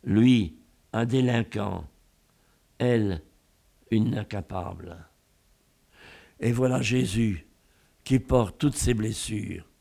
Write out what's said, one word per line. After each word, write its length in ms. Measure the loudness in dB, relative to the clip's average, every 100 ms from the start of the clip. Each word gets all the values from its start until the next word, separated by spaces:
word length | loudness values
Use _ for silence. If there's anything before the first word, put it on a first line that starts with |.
Lui, 540 | 2 4 6 4 2 -8 _ _ _
un 120 | -4 0
délinquant. 800 | 0 2 0 -2 -6 -6 -6 -10 _ _ _ _ _ _ _ _ _
Elle, 440 | 2 2 2 -2 -8 _ _ _ _ _ _
une 260 | 0 2 -2
incapable. 880 | -6 -10 -8 -8 -8 -10 -14 -16 -20 _ _ _ _ _ _ _ _ _ -20 -20 -20 _
Et 120 | -2
voilà 300 | 0 0 0
Jésus 640 | 0 0 0 0 0 -2 -8 _ _ _ _ _
qui 160 | 0 0
porte 380 | 2 0 0 0
toutes 180 | -2 0
ses 180 | 0
blessures 760 | 0 -2 -4 -6 -8 -8 -12 -14 _